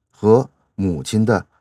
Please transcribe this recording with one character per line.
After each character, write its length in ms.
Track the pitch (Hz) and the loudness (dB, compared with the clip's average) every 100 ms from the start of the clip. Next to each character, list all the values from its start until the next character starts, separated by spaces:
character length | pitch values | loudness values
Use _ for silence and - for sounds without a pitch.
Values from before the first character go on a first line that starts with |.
| _ | _
和 400 | _ 104 117 131 _ _ - | _ 2 2 2 _ _ -6
母 280 | 98 78 | -4 -6
亲 220 | 65 107 110 | -4 -2 0
的 200 | 101 - _ | -2 -4 _